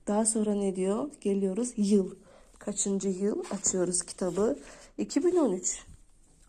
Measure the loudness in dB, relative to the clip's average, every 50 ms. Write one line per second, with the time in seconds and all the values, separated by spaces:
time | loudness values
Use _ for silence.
0 | -4 0 0 2 2 2 2 0 2 0 0 0 0 0 0 0 0 0 0 0
1 | -2 -6 -8 -6 -2 -2 0 0 0 0 0 -2 -4 -4 -2 0 2 4 6 4
2 | 4 2 -4 -14 -20 -20 -20 -20 -20 -20 -20 -12 -8 -6 -4 -2 -2 0 0 0
3 | 0 -2 -2 0 0 0 0 -2 -4 -6 -6 -4 -2 0 0 0 0 0 0 -2
4 | -4 -4 -6 -4 -4 -2 0 2 2 2 0 -2 -6 -16 -20 -20 -20 -14 -8 -8
5 | -4 -2 0 2 2 4 4 4 4 4 2 0 -2 -4 -6 -6 -10 -18 -20 -20
6 | -20 -20 -20 -20 -20 -20 -20 -16 -6